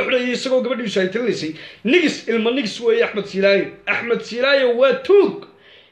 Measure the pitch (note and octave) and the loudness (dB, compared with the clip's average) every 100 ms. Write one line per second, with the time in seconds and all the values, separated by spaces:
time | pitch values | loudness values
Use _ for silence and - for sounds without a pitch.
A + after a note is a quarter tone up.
0 | G#3 B3 B3 A#3+ C4 B3+ A3+ A#3+ A3+ G3 | 2 0 -2 -4 0 0 0 -4 -4 -2
1 | F#3 G#3+ A#3+ - D#3 - - - G#3 F4 | -2 -2 -4 -4 -6 -10 -16 -8 0 2
2 | D4+ - - A3+ A3 C4 G#3+ - A#3 A#3 | 2 -2 -4 -2 0 -2 -4 -4 0 2
3 | A3+ G#3 F#3+ F#3+ G3 G3 - - - G3+ | 0 -4 -6 0 2 2 0 -6 -6 -4
4 | A#3 A3 - A#3 C4+ C#4 B3+ A#3 C4 - | -2 -4 -4 -2 2 2 2 4 2 2
5 | - G4+ F4 - - _ _ - _ | 4 4 4 0 -14 _ _ -20 _